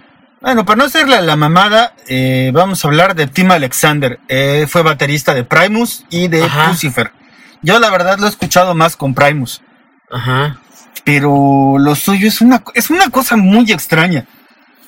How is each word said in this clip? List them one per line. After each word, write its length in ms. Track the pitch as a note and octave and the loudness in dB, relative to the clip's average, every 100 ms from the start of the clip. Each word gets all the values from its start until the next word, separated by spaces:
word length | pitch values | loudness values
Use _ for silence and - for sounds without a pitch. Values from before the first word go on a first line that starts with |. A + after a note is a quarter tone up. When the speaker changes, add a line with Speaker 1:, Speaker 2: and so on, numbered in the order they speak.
| _ _ _ _ | _ _ _ _
Speaker 1:
Bueno, 220 | - A#3+ F#3 | -2 -2 0
para 120 | G#3+ | 0
no 60 | C#4 | 0
hacerle 360 | D#4+ C#4+ A#3 | 0 2 2
la 140 | E3 D3+ | 2 0
mamada, 600 | D3+ E3+ G3+ G#3+ A#3 - - | 2 2 2 2 0 -6 -8
eh, 440 | C3 C3 C3 C3 | -4 -2 0 0
vamos 300 | C3+ F#3+ F#3 | 0 0 -2
a 40 | D3+ | 0
hablar 280 | D3+ F#3 E3+ | 2 2 0
de 120 | C#3+ | -4
Tim 240 | - F#3 | 0 2
Alexander. 680 | F3 C3 - D#3 D3 C3+ A#2+ - | 2 0 -2 0 0 -4 -6 -6
Eh, 380 | C3 C#3 D3 D3+ | -4 0 -2 0
fue 140 | F3 | 0
baterista 500 | D#3 C#3+ C#3+ D3 - | 0 0 -4 -2 -2
de 100 | C#3 | -2
Primus 600 | A#2+ D#3 F#3 G#3+ A#3+ - _ | 0 0 0 0 -4 -6 _
y 180 | E3+ F3+ | -4 -2
de 140 | E3 | 0
Speaker 2:
Ajá. 260 | E3 C#3+ D#3+ | 0 0 0
Speaker 1:
Pucifer. 420 | E3+ D3+ B2 A#2 _ _ _ - _ | 0 -4 -4 -6 _ _ _ -20 _
Yo 160 | D3+ A3 | 0 2
la 100 | A3+ | 2
verdad 300 | F#3 F3 G3 | 0 0 0
lo 60 | G#3 | -2
he 40 | |
escuchado 440 | - F3 F3+ F#3 E3 | -4 -2 0 2 2
más 200 | E3 - | 0 -2
con 180 | C3+ | -6
Primus. 480 | B2+ C#3+ D3 B2 - _ _ _ _ _ | 0 0 0 -6 -10 _ _ _ _ _
Speaker 2:
Ajá. 480 | B2 A#2+ C3 D3 C3+ _ - - - | -8 -4 -2 -4 -6 _ -20 -20 -8
Speaker 1:
Pero 720 | - C#3+ C#3+ C#3 C#3 C#3 C3+ C#3 | -2 0 2 2 2 2 2 2
lo 160 | C#3+ D3 | 2 0
suyo 320 | - G3 G#3+ | -2 0 0
es 120 | - | 2
una, 240 | A#3 B3+ - | 4 4 0
es 160 | A#3+ A3+ | -6 -2
una 200 | E4+ F#4 | 0 0
cosa 260 | C4 B3+ A#3 | 0 0 2
muy 360 | F#3+ G#3 A3+ | 4 4 2
extraña. 560 | F3+ - D#3+ F3 D#3 - _ _ _ _ _ | 0 -2 -2 0 -2 -6 _ _ _ _ _